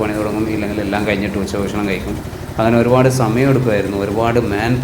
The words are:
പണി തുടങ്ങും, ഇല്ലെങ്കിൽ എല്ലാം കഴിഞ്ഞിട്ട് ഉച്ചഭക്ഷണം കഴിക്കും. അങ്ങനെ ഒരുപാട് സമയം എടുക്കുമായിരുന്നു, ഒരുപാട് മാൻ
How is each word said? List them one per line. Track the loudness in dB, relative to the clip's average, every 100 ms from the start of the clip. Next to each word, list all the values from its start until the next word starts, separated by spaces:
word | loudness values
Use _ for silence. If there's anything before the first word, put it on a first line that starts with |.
പണി | -2 -2
തുടങ്ങും, | -2 -2 -2
ഇല്ലെങ്കിൽ | -2 -4 -4
എല്ലാം | -2 -2 0
കഴിഞ്ഞിട്ട് | 0 -2 -2
ഉച്ചഭക്ഷണം | -2 -2 -4 -2 -2
കഴിക്കും. | -2 -4 -6 -8 -12 -8 0
അങ്ങനെ | 2 4
ഒരുപാട് | 4 4 4 2
സമയം | 0 2 2
എടുക്കുമായിരുന്നു, | 2 2 0 0 -2
ഒരുപാട് | -2 0 2 2 0
മാൻ | 0 0 2